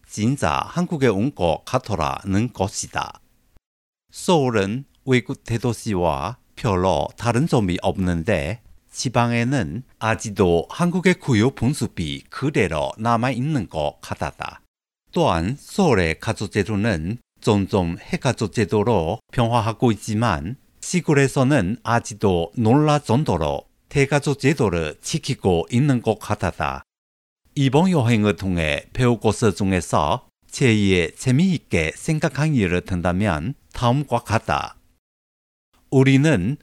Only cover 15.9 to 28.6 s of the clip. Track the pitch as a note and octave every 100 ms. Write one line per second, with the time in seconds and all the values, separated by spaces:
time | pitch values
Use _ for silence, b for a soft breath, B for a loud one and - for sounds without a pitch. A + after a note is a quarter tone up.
15.9 | A2 E2 D#2 - G#2+ G2+ A2 F#2+ G#2 A2+
16.9 | F2+ E2 A#2 _ _ - G#2 F#2+ G2+ F2
17.9 | E2+ - F3+ C3 A2+ G#2 - G2+ G#2+ G#2
18.9 | G#2+ D#2+ G#2 _ - A#2 A#2+ G#2+ G#2+ B2
19.9 | G#2 - G#2+ A#2 D#2+ D#2 B2+ _ _ -
20.9 | F3 - C#3+ C3+ - B2+ D3 F2+ A2+ -
21.9 | A#2 - G2+ G#2 F2 E2 - A2 C3+ D3+
22.9 | D3 - A2+ D#3 F2+ D2+ C#2+ - _ -
23.9 | C#3+ C3 D3 - - C#3 D#3 A2+ E2+ D#2
24.9 | - - D#3+ - C3 G2+ E2+ - A#2+ D3
25.9 | B2+ A2+ G#2 - G#2 F2+ - D2+ C2+ -
26.9 | _ _ _ _ _ _ - C3+ C3 F#3+
27.9 | F3 A#2 A#2 G#2 G2+ F#2+ F2+